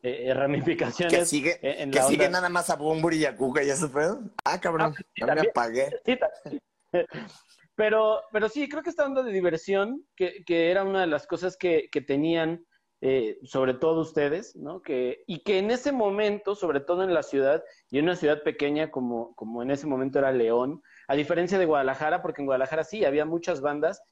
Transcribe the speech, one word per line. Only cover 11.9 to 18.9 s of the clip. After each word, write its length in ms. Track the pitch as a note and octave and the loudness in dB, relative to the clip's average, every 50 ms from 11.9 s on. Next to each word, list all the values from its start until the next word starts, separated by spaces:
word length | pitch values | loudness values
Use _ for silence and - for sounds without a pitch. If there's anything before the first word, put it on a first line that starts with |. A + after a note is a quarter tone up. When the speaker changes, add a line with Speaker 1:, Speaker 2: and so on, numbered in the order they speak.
Speaker 1:
que 120 | - C#3+ | -6 -6
tenían, 640 | B2+ - C#3 C#3 D3+ E3 E3+ E3 D#3+ D#3+ E3+ E3+ - _ _ _ _ _ _ _ | -2 0 0 0 2 2 2 0 0 -2 -4 -6 -10 _ _ _ _ _ _ _
eh, 380 | - C3 C3 C3 A#2 G#2+ G2+ - - | 0 2 2 2 0 -2 -4 -8 -14
sobre 280 | C3 - C3+ C3 B2+ | -6 -2 0 0 0
todo 300 | B2+ B2+ E3 D#3+ D#3+ E3 | 0 0 0 2 2 0
ustedes, 520 | D#3+ D#3+ - D#3 D3 C#3+ D3+ F#3 A#3+ - _ | -2 -2 0 0 0 0 0 -4 -6 -12 _
¿no? 280 | F3 D3+ C#3+ D#3+ - | -14 -14 -12 -12 -12
Que, 420 | _ F3 C#3+ B2+ B2+ B2 - - - | _ -4 -2 -2 -2 -2 -4 -6 -8
y 160 | - F3+ D3+ _ | -10 -10 -6 _
que 140 | G3 G3+ F#3+ | 0 0 2
en 120 | G3 G#3+ | 2 0
ese 200 | A#3+ B3 B3 C#4+ | -2 0 0 -2
momento, 640 | C#4 B3+ G#3+ G3+ G3 G#3 G#3+ G#3 G3+ G3+ - G3 G3+ | 0 2 0 0 2 2 0 0 0 -2 -4 -4 -4
sobre 260 | G3+ - E3 C#3+ C#3 | -2 -2 0 0 0
todo 240 | C#3 - F3 F3+ F#3+ | 0 0 0 0 2
en 100 | F#3+ F3 | 2 2
la 80 | D#3 | 0
ciudad, 420 | C3+ - - C#3 C3+ C3+ D3+ E3 - - - _ _ _ | 0 0 0 2 4 4 2 2 -2 -8 -20 _ _ _
y 100 | - C#3 | 0 2
en 60 | D3+ | 2
una 120 | F3 F3+ | 2 0
ciudad 260 | F3 E3 D3 D3+ D3+ | 2 2 2 0 2
pequeña 480 | - D#3+ - - C#3+ C#3+ D3 D3 D#3 D3+ | 0 -4 -2 0 -2 0 0 0 -2 -2